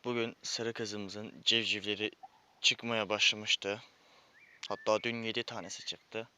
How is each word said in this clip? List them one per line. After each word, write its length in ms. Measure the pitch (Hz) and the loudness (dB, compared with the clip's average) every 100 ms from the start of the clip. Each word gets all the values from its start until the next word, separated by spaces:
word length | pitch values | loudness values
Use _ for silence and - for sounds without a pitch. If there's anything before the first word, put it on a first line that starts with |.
Bugün 320 | 123 120 117 - | -2 0 -2 -4
sarı 300 | - - 113 | -8 -2 -2
kızımızın 680 | 113 110 104 98 104 107 67 - | -2 -4 -4 -6 -8 -10 -2 4
civcivleri 680 | 117 104 104 98 101 107 - - _ _ _ | 4 4 0 0 0 -2 -4 -20 _ _ _
çıkmaya 480 | - - 117 113 98 | 2 4 0 0 2
başlamıştı. 720 | 104 - 107 107 - 98 107 - _ - - _ - - - - | 4 4 2 0 0 0 -4 -8 _ -20 -20 _ -20 -20 -16 -8
Hatta 340 | 101 - 107 | -2 4 4
dün 200 | 117 117 | 2 -2
yedi 200 | 113 117 | -2 -4
tanesi 420 | 117 113 90 - - | -4 -8 -8 -10 -8
çıktı. 440 | 85 _ 113 117 | -10 _ -10 -10